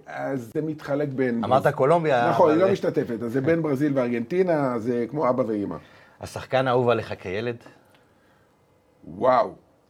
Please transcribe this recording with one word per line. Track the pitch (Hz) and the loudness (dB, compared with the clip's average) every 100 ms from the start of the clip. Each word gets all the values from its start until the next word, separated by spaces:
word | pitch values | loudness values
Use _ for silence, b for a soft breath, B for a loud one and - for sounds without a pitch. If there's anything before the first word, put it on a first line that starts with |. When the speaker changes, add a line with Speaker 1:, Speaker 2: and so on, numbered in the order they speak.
| - | -12
Speaker 1:
אז | 135 139 135 113 | -8 -6 -6 -6
זה | 151 | -6
מתחלק | 156 151 - 143 143 | -6 -8 -6 -4 -2
בין | 131 127 117 | -2 -2 -2
Speaker 2:
אמרת | 110 131 | 2 2
Speaker 1:
ברז-, | 147 | 2
Speaker 2:
קולומביה, | 143 135 170 156 123 120 | 2 4 4 2 2 2
Speaker 1:
נכון, | - 165 | 4 4
Speaker 2:
אבל | 156 | 6
Speaker 1:
היא | 196 | 4
לא | |
משתתפת, | 196 175 143 120 113 | 2 0 -2 -2 -4
אז | 117 | -4
זה | 131 | -2
בין | 165 170 | 0 0
ברזיל | 156 135 151 135 | 0 0 0 0
וארגנטינה, | 120 120 117 180 185 156 135 120 | 0 -2 -2 0 2 2 0 -2
זה | 113 120 113 | -2 -2 -2
כמו | 147 127 | 0 0
אבא | 127 113 | 0 -2
ואמא. | 107 95 78 B B B B | -2 -4 -8 B B B B
Speaker 2:
השחקן | 104 - - 131 131 | -14 -12 -2 0 2
האהוב | 123 120 | 2 2
עליך | 113 101 101 | 0 -2 -10
כילד? | 95 98 120 120 - - _ b b b b b b b _ _ _ _ | -8 -6 -6 -8 -14 -20 _ b b b b b b b _ _ _ _
Speaker 1:
וואו. | 73 90 123 123 95 90 _ _ _ | -18 -2 2 4 2 -4 _ _ _